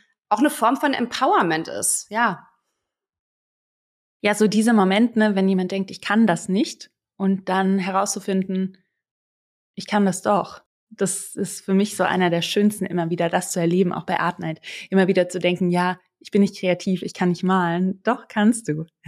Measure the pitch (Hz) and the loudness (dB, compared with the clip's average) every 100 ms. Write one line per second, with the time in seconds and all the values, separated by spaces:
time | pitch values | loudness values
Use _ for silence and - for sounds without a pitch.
0 | _ _ - 214 285 - 233 269 294 - | _ _ -2 2 2 2 0 2 0 -2
1 | 240 - 269 403 175 160 160 - - - | -4 -2 2 2 2 0 -4 -6 -4 -4
2 | - 214 226 165 - _ _ _ _ _ | -4 -2 -2 -2 -12 _ _ _ _ _
3 | _ _ _ _ _ _ _ _ _ _ | _ _ _ _ _ _ _ _ _ _
4 | _ - 208 208 214 208 220 220 185 202 | _ -4 -2 2 2 2 4 4 4 4
5 | 240 220 214 196 190 190 185 196 190 - | 2 2 2 2 2 0 -2 -4 -6 -8
6 | - 214 214 170 - 190 320 - - _ | 0 4 4 2 0 -2 -2 -6 -20 _
7 | _ - 196 196 190 185 190 196 185 190 | _ -4 -2 -2 -2 0 2 0 0 -2
8 | 202 208 202 190 190 190 190 - _ _ | -2 -4 -2 -2 -2 -4 -4 -8 _ _
9 | _ _ _ _ _ _ _ - - 208 | _ _ _ _ _ _ _ -16 -4 0
10 | 196 185 214 196 - - _ _ _ 220 | 2 0 0 0 -2 -12 _ _ _ -4
11 | 196 - - - 196 - - 190 208 - | -4 -4 -10 -8 -8 -8 0 0 0 0
12 | 175 185 175 170 170 208 208 208 185 175 | -2 2 2 0 0 2 2 0 -4 -4
13 | 165 175 170 180 - 180 170 180 180 - | -2 -2 0 -2 -2 -2 0 2 0 -2
14 | - 170 165 - 165 156 - - - 190 | -4 -2 -2 -4 -8 -8 -12 -16 0 2
15 | 185 185 180 180 175 180 180 175 180 180 | 4 2 2 0 -2 0 0 2 0 -4
16 | _ _ - 202 202 - 180 175 196 185 | _ _ -2 2 2 0 -2 -2 -2 -4
17 | - - 180 175 185 190 170 175 185 - | -4 -2 -2 0 0 2 0 0 -2 -2
18 | 220 254 - 214 208 247 - 151 165 _ | -4 -4 -4 2 2 2 -2 -6 -8 _